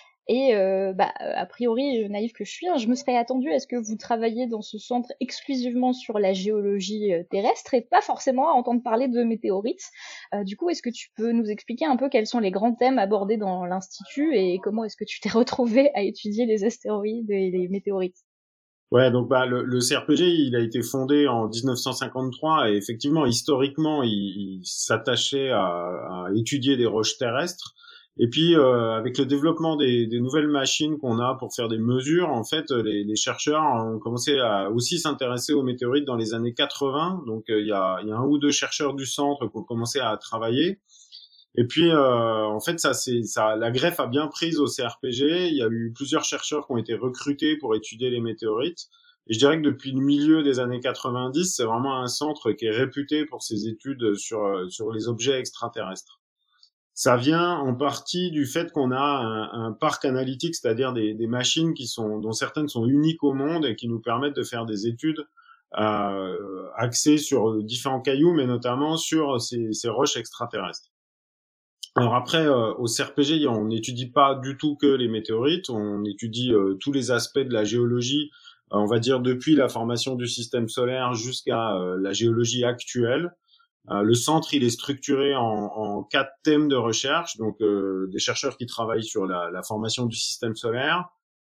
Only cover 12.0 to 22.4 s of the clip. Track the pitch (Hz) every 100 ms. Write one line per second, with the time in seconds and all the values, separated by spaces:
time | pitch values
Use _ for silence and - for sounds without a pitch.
12 | 269 240 214 240 196 190 233 226 247 262
13 | 196 208 202 226 202 180 180 185 - -
14 | 202 277 311 233 185 185 208 214 220 -
15 | 214 - 202 226 247 - 240 233 285 277
16 | 196 - 208 208 240 214 214 - 208 208
17 | 208 233 214 196 185 185 180 196 202 190
18 | 180 _ _ _ _ _ _ _ - 123
19 | 131 123 120 127 127 123 127 123 120 139
20 | - 147 175 170 131 120 113 123 117 135
21 | 127 147 143 117 110 113 131 123 135 120
22 | 123 127 131 123